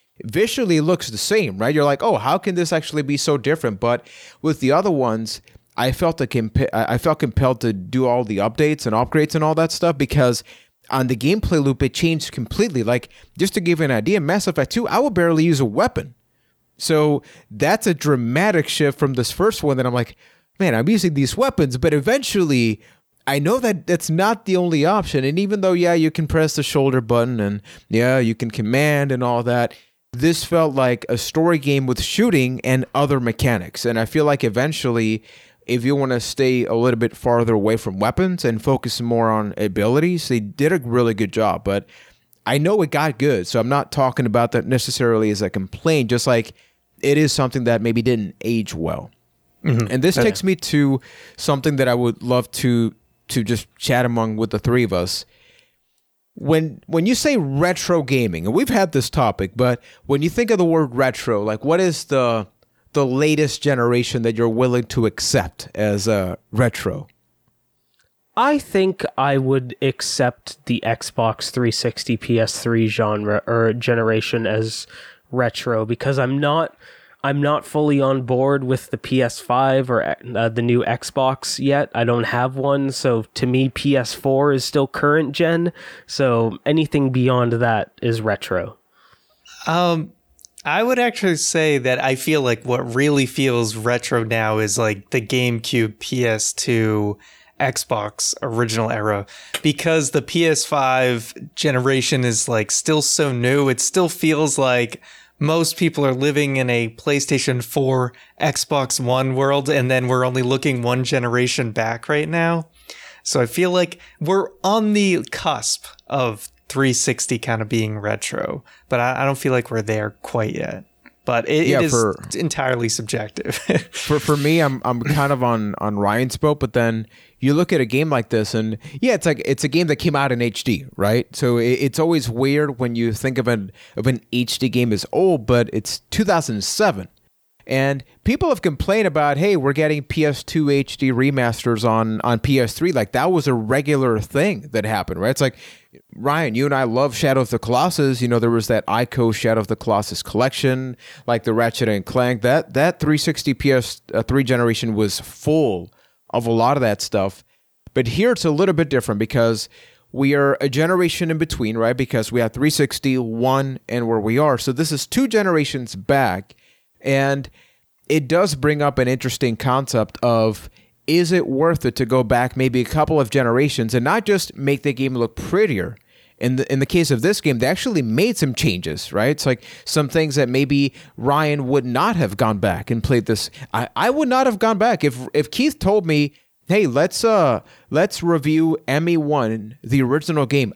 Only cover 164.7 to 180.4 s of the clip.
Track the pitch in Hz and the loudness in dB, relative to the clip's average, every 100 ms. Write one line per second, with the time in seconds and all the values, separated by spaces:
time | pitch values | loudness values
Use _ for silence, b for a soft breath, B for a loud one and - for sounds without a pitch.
164.7 | 127 156 143 - 240 262 220 196 160 139 | -2 -2 -4 -2 -2 0 2 2 2 0
165.7 | 135 120 95 101 139 120 92 - _ b | -4 -8 -6 0 2 2 -2 -8 _ b
166.7 | b b _ - 135 139 139 127 b b | b b _ -2 0 0 -2 -6 b b
167.7 | b b _ - 156 131 165 196 143 147 | b b _ -2 0 2 2 2 0 0
168.7 | 147 143 127 123 127 127 - 127 113 131 | 2 0 2 2 2 -2 0 -2 0 0
169.7 | 127 135 120 107 - 120 117 110 104 - | 0 2 0 -2 0 2 4 2 -2 -10
170.7 | b b b - 170 170 180 - 135 165 | b b b 0 2 4 2 2 2 2
171.7 | 165 127 - 120 131 113 120 123 127 131 | 2 0 0 2 2 2 2 0 0 0
172.7 | 127 117 156 151 156 120 139 120 120 147 | 0 0 0 2 2 2 2 2 2 2
173.7 | - 110 120 123 214 208 196 - - 143 | 0 0 0 2 0 2 0 -2 -4 -2
174.7 | 143 147 123 135 127 117 - - 185 214 | 0 -2 -2 -2 0 -2 -4 -2 0 2
175.7 | 104 87 - b b b b 120 131 - | 0 -4 -10 b b b b -2 0 0
176.7 | 135 139 175 160 127 156 208 156 120 127 | -2 0 2 2 2 0 0 0 0 0
177.7 | 185 254 185 117 117 220 - 147 120 - | 0 -2 -2 0 2 0 0 -2 0 0
178.7 | 90 80 78 - 98 120 147 139 123 B | -2 -4 -8 -4 0 0 0 -2 -2 B
179.7 | B B 156 143 165 156 139 | B B -2 0 0 0 0